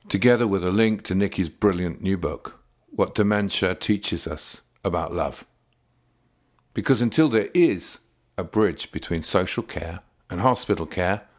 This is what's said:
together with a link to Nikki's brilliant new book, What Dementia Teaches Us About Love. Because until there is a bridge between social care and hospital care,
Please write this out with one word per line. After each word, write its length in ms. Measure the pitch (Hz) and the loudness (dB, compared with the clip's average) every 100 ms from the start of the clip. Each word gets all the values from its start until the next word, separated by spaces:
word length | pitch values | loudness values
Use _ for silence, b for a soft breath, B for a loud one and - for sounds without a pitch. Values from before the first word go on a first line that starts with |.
| - | -4
together 380 | 98 123 120 113 | 2 4 4 2
with 180 | 98 | 0
a 60 | 90 | 2
link 320 | 101 110 107 | 2 2 0
to 100 | - | -2
Nikki's 360 | 95 101 - 85 | 0 0 0 -4
brilliant 500 | - 104 90 90 73 | 2 2 2 -2 -4
new 160 | 92 95 | -2 0
book, 460 | 78 - - - _ _ _ | -2 -6 -12 -20 _ _ _
What 240 | - 92 | -2 0
Dementia 600 | - 104 104 101 - 92 | 2 2 2 0 0 -2
Teaches 520 | 92 - 104 - 85 - | -2 0 0 0 -4 -6
Us 360 | 76 - - _ _ | -8 -10 -14 _ _
About 300 | 98 85 80 | -4 -2 -2
Love. 340 | 85 73 - - _ _ _ _ _ _ _ _ _ _ _ _ | -2 -4 -4 -18 _ _ _ _ _ _ _ _ _ _ _ _
Because 300 | - 98 123 | -6 0 2
until 260 | 120 - 160 | 2 2 2
there 220 | 110 101 | 2 0
is 460 | 175 165 95 - - _ _ _ - | 4 4 2 -6 -14 _ _ _ -8
a 60 | |
bridge 460 | 87 107 107 82 - | -2 2 2 2 -8
between 320 | - - 85 | -8 -4 -4
social 400 | - 95 92 - | 0 0 0 -4
care 380 | - - 82 90 - _ - | -6 -8 -8 -10 -14 _ -12
and 100 | 90 | -2
hospital 460 | 123 120 - 92 80 | 0 0 -2 -2 -2
care, 360 | - 90 104 - | -2 -2 -2 -6